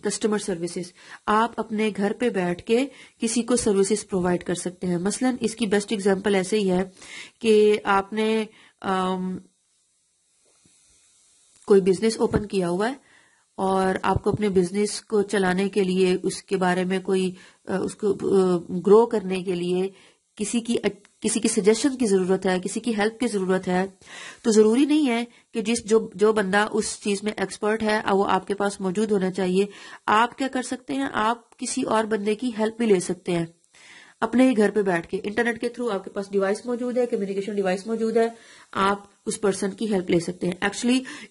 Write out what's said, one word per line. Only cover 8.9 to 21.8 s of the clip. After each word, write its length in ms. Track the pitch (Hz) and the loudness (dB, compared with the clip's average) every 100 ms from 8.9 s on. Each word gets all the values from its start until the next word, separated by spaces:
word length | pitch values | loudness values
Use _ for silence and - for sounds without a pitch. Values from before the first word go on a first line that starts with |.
| 185 185 185 185 185 - _ _ _ _ _ _ _ _ _ _ _ _ _ _ _ _ _ _ _ _ _ - | -2 -2 -4 -6 -8 -14 _ _ _ _ _ _ _ _ _ _ _ _ _ _ _ _ _ _ _ _ _ 4
कोई 160 | 196 | 4
बिजनेस 360 | 185 180 220 220 | 4 2 0 0
ओपन 280 | 220 214 202 | 0 0 -2
किया 220 | 196 175 | -4 -2
हुआ 200 | 180 226 | -2 -4
है 120 | 277 _ _ _ _ _ - | -6 _ _ _ _ _ -6
और 420 | 190 190 190 185 | -2 0 0 0
आपको 280 | 196 190 208 | -2 -2 -2
अपने 180 | 196 208 | 0 2
बिजनेस 500 | 185 175 202 208 - | 2 2 0 -2 -4
को 220 | - 208 | -2 -2
चलाने 480 | 202 208 185 180 196 | 0 0 0 0 0
के 140 | 202 | 0
लिए 320 | 185 185 185 185 | 0 2 2 2
उसके 400 | 185 - - 185 | -2 -6 -4 0
बारे 300 | 180 180 180 | 0 0 0
में 160 | 190 | -2
कोई, 340 | 185 190 185 185 - _ - | 0 0 0 -4 -16 _ -6
अ, 100 | 190 | -4
उसको, 320 | - - 208 | -4 -4 -2
अ, 520 | - - 196 185 175 - | -2 2 2 4 0 -2
ग्रो 340 | 185 180 214 233 | -2 6 8 8
करने 380 | 226 185 190 | 0 -2 -4
के 100 | 185 | -2
लिए 400 | 175 175 180 190 190 - _ _ - | -4 -2 -2 -2 -6 -20 _ _ -8
किसी 240 | 208 240 | -4 -2
की, 180 | 233 233 202 202 _ _ | -2 -2 -2 -6 _ _
किसी 180 | 214 220 | -4 0
की 80 | 220 | 0
सजेशन 480 | 220 196 226 | 2 4 4